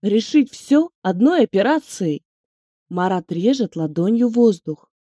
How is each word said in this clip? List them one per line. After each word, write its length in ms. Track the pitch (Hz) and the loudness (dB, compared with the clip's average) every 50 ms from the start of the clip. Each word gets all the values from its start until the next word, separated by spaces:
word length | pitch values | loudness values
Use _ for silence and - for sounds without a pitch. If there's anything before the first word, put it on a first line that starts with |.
| - | -2
Решить 480 | 202 202 226 214 - - 302 269 - - | 0 0 0 -2 0 0 0 0 0 -4
все 380 | - - - 277 294 320 349 _ _ _ | -20 -2 2 2 2 2 0 _ _ _
одной 420 | 190 185 175 220 285 359 339 240 | -4 -2 2 2 2 4 2 0
операцией. 800 | - - 196 - 254 302 311 - - - - 196 160 147 - _ _ _ _ _ _ _ _ _ _ _ _ _ _ | 2 2 0 0 2 0 -2 -4 -8 -10 -6 -6 -6 -6 -6 _ _ _ _ _ _ _ _ _ _ _ _ _ _
Марат 420 | 175 180 180 190 190 180 170 _ | -4 -4 -2 -2 -2 -4 -6 _
режет 460 | 180 170 175 233 277 269 233 - _ | -8 -2 0 0 0 0 -4 -6 _
ладонью 520 | 170 160 156 151 165 170 190 226 233 247 247 | -6 -6 -4 -2 -2 -2 0 0 0 0 0
воздух. 640 | 226 240 240 226 202 165 _ 156 156 _ _ _ _ _ | 2 4 4 4 2 0 _ -12 -12 _ _ _ _ _